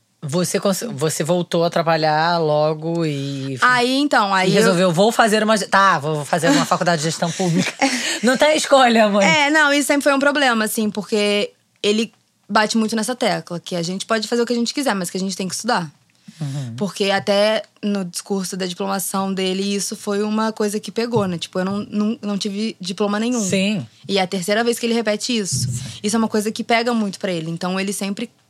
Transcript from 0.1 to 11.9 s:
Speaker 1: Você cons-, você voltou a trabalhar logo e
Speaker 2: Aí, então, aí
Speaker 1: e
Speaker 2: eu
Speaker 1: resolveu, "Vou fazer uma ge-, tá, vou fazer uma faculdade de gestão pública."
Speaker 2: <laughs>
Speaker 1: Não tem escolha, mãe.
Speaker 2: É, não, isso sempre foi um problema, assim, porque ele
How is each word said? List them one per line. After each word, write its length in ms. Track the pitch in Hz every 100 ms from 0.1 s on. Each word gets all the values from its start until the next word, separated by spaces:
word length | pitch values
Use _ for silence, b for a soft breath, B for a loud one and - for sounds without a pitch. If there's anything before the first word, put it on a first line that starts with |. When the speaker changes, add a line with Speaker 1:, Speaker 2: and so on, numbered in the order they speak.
| _
Speaker 1:
Você 380 | 143 170 170 202
cons-, 240 | 196 185 -
você 300 | 135 156 -
voltou 400 | 160 180 165 170
a 60 | 170
trabalhar 680 | 180 160 160 156 151 165 175
logo 680 | 156 151 151 156 160 170 160
e 520 | 143 139 139 135 131
Speaker 2:
Aí, 360 | 254 247 247 262
então, 360 | 294 262 202
aí 160 | 190 185
Speaker 1:
e 20 |
Speaker 2:
eu 80 | 196
Speaker 1:
resolveu, 300 | 220 175 185
"Vou 180 | 165 214
fazer 300 | 226 226 214
uma 140 | 214 220
ge-, 100 | 190
tá, 300 | 190 196 165
vou 240 | 147 151 139
fazer 240 | 175 160
uma 160 | 285 247
faculdade 360 | 175 175 165
de 60 | 160
gestão 240 | - 170
pública." 420 | - 180 170 180 -
Speaker 2:
<laughs> 420 | 269 254 - 330
Speaker 1:
Não 160 | 220 262
tem 180 | 294 311
escolha, 500 | - 277 247 226 214
mãe. 160 | 202 196
Speaker 2:
É, 240 | 311 285
não, 240 | 311 285
isso 140 | 285 285
sempre 160 | 285
foi 100 | 294
um 60 | 277
problema, 460 | 285 285 269 226 214
assim, 240 | - 214
porque 640 | 214 185 214 208 208 202 _ _ _
ele 320 | 202